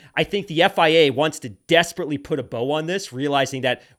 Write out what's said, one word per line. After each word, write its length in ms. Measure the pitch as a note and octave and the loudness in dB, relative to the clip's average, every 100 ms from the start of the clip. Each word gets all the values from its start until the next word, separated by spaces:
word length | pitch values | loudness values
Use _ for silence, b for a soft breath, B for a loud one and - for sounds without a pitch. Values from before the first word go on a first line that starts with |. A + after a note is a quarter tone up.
| B - | B -4
I 80 | |
think 220 | D#3+ G3+ - | -2 -4 -4
the 160 | D#3 | 0
F 160 | F#3 F#3+ | 2 4
I 100 | E3 | 4
A 220 | D#3+ D3+ | 6 4
wants 280 | A#2+ D#3 - | 2 -2 -2
to 100 | B2+ | -14
desperately 640 | G2+ _ E3 E3+ - D#3 C#3+ | -16 _ 2 2 -4 -6 -8
put 220 | C#3 D#3 | -6 -6
a 40 | |
bow 280 | A2 A#2 B2+ | -6 -6 -2
on 140 | D3+ D#3+ | -2 -4
this, 260 | F#3+ G3 | -6 -8
realizing 480 | B2 C#3+ C#3 C3+ C3+ | -6 -2 0 0 -2
that, 200 | B2+ B2 b | -4 -4 b